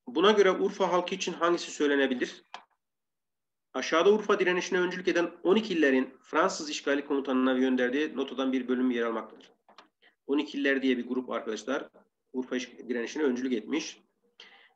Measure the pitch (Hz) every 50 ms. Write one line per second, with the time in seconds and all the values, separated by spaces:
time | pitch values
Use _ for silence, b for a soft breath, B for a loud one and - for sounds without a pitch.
0 | _ - - 156 175 208 214 202 196 185 180 - 190 196 190 - 196 175 175 180
1 | 175 - 196 185 - 190 170 - 165 170 170 170 - - - - 151 147 143 139
2 | 139 127 127 123 165 - - - - _ - - - _ _ _ _ _ _ _
3 | _ _ _ _ _ _ _ _ _ _ _ _ _ _ - 131 127 - 165 160
4 | 175 196 208 214 208 - 202 - 180 175 180 180 170 - 190 185 180 180 180 180
5 | 185 180 160 170 175 170 - - - 170 190 226 220 214 185 165 151 139 131 131
6 | 127 - - - _ - - 151 170 190 190 - 160 147 151 - - 147 139 143
7 | 143 - 143 139 135 139 131 127 127 131 131 127 127 131 127 127 127 123 123 143
8 | 156 151 - 131 139 135 131 123 135 131 127 131 120 120 127 123 127 127 120 117
9 | 117 117 113 113 110 - - - - - _ _ _ _ _ - - _ _ b
10 | b b b b _ - 135 151 147 - - 143 139 139 139 135 127 135 127 120
11 | 117 - 127 127 127 123 123 113 - 117 107 107 - - 135 147 - - _ -
12 | _ _ _ _ _ _ - 127 127 - 131 127 127 - - - - 113 123 120
13 | 117 110 - 151 156 139 123 120 127 131 127 107 - - 127 160 - - - -
14 | _ _ _ _ _ _ _ B B B B B B B B